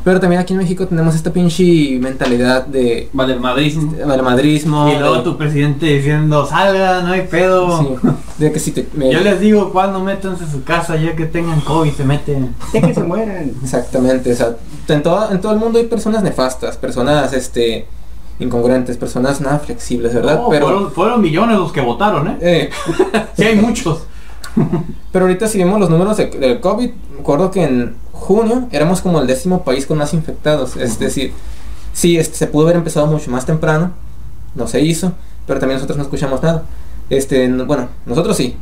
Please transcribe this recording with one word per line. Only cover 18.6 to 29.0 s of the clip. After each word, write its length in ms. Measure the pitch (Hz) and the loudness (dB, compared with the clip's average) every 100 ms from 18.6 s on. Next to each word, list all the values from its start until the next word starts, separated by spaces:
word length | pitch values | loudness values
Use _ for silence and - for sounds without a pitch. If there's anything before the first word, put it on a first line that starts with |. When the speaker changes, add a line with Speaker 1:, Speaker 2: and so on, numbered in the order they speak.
| 120 127 123 120 | 2 2 0 -4
Speaker 1:
personas 420 | - 123 131 143 | -4 -2 0 0
nada 200 | 139 147 | 0 -2
flexibles, 560 | - 120 - 120 117 120 | -2 -6 -4 -2 0 0
¿verdad? 220 | 127 160 | 2 2
Speaker 2:
No, 100 | - | 2
Speaker 1:
Pero 160 | 151 139 | 2 4
Speaker 2:
fueron, 260 | 196 185 | 2 0
fueron 300 | 160 208 240 | 0 2 4
millones 380 | 180 156 233 208 | 2 2 2 2
los 120 | 165 | 0
que 80 | 147 | -2
votaron, 480 | 120 120 208 165 170 | -2 0 0 0 -2
¿eh? 100 | - | 0
Speaker 1:
Eh. 280 | 175 165 - - - 339 | 2 2 0 -6 -4 0
Speaker 2:
<laughs> 340 | 370 220 214 - | 0 0 -4 0
Sí, 60 | |
hay 120 | 214 214 | 4 4
muchos. 440 | 233 - 175 156 - - - - - - 151 165 - - - | 4 0 -2 -4 -6 -10 -10 -10 -4 -2 0 -2 -4 -8 -4
Speaker 1:
Pero 140 | 185 185 | 0 2
ahorita 220 | 185 220 | 0 -2
si 120 | 208 | 0
vemos 200 | 180 208 | 2 2
los 120 | 180 | 4
números 260 | 160 196 214 | 4 2 2
de, 80 | - | -2
del 340 | - 131 117 | 0 0 2
covid, 300 | 180 226 247 - - | 0 0 -2 -4 -10
me 60 | - | -8
acuerdo 320 | - 143 185 | -2 0 2
que 120 | 196 | 2
en 320 | 156 123 120 - - | 0 0 -2 -4 -8
junio 560 | - - 208 214 247 247 | -6 0 2 2 0 0
éramos 300 | - 156 180 | 0 2 2